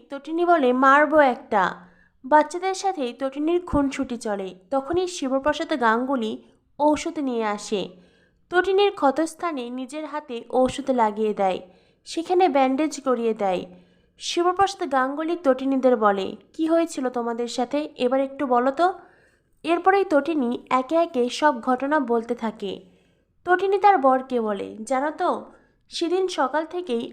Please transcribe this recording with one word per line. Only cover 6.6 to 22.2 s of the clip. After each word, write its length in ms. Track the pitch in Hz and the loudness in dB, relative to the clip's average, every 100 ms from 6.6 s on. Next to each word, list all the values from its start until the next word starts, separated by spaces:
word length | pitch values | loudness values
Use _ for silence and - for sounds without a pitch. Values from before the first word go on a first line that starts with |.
| _ - | _ 0
ঔষধ 360 | 294 294 330 320 | 2 2 -2 -6
নিয়ে 260 | 269 233 214 | -4 -2 -2
আসে। 360 | 208 - 208 180 - _ _ _ _ - | -4 -4 -4 -4 -12 _ _ _ _ -2
তটিনীর 400 | 349 359 381 403 | 0 2 2 2
ক্ষতস্থানে 720 | 392 285 269 320 - 349 285 240 | 2 0 0 -4 -4 -8 -6 -8
নিজের 360 | 254 262 302 302 | -10 -10 -10 -10
হাতে 320 | 294 302 233 - | -10 -8 -12 -4
ঔষধ 380 | 247 254 - 262 | 0 0 0 -2
লাগিয়ে 420 | 254 220 208 220 | 0 0 0 -2
দেয়, 260 | 202 196 180 - _ _ _ - | 0 0 -2 -8 _ _ _ -12
সেখানে 380 | 330 330 359 370 | -8 0 2 4
ব্যান্ডেজ 440 | 269 262 269 311 294 | 4 2 2 -2 -2
করিয়ে 320 | 262 240 233 | -2 0 0
দেয়। 300 | 220 196 180 180 - _ _ _ _ | -2 -2 -2 -6 -16 _ _ _ _
শিবপ্রসাদ 600 | - 349 349 359 392 - 330 | -6 0 0 2 0 0 -2
গাঙ্গুলি 440 | 269 262 285 320 339 | 0 0 -2 -4 -2
তটিনীদের 520 | 277 254 269 269 254 240 | 2 2 2 2 4 4
বলে, 320 | 214 196 190 214 _ | 4 2 -2 -8 _
"কি 100 | - 320 | -4 0
হয়েছিল 400 | 330 330 - 254 | 2 0 -4 -4
তোমাদের 380 | 247 233 233 240 | -4 -6 -4 -6
সাথে, 320 | 233 240 294 302 - | -4 -2 -2 -6 -2
এবার 220 | 247 262 | 0 0
একটু 240 | 269 277 285 | -2 -4 0
বলো 260 | 247 254 | 2 2
তো।" 160 | 269 359 370 - _ _ _ _ _ | 2 0 0 -14 _ _ _ _ _
এরপরেই 420 | 302 349 370 392 381 | -2 2 4 4 4
তটিনী 400 | 294 277 311 240 247 - | 2 2 -2 -2 -4 -2
একে 260 | 254 262 330 | -2 0 0
একে 280 | 339 269 240 | 0 0 -2
সব 240 | - 302 247 | 2 2 2
ঘটনা 360 | 226 254 277 302 | -2 -2 0 0
বলতে 340 | 240 233 | 2 -2